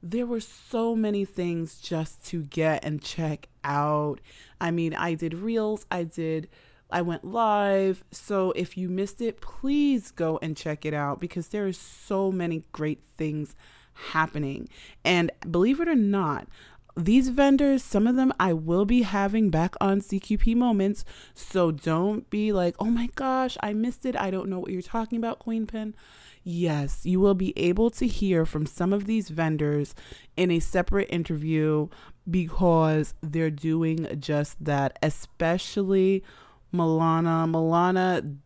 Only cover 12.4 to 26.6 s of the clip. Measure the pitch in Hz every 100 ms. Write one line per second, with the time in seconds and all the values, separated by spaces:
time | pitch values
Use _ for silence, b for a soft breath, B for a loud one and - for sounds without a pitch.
12.4 | 170 160 - - 151 147 _ - 156 151
13.4 | 147 - B B B - - 156 160 147
14.4 | 139 139 - B B B - 180 170 -
15.4 | 170 175 214 277 339 285 202 202 160 143
16.4 | - B B B - - 170 240 262 254
17.4 | 277 277 285 269 - 208 220 254 262 -
18.4 | 185 160 160 175 202 247 208 196 196 220
19.4 | 208 156 175 - 196 196 - 196 - 208
20.4 | - 233 247 208 196 202 - B B -
21.4 | - 185 170 151 165 160 196 214 - 208
22.4 | 214 202 175 - 220 233 240 - 269 262
23.4 | 254 - 208 214 240 247 262 - 196 185
24.4 | 196 185 180 185 - 233 226 233 226 -
25.4 | - 226 214 220 214 - B B B B
26.4 | 175 170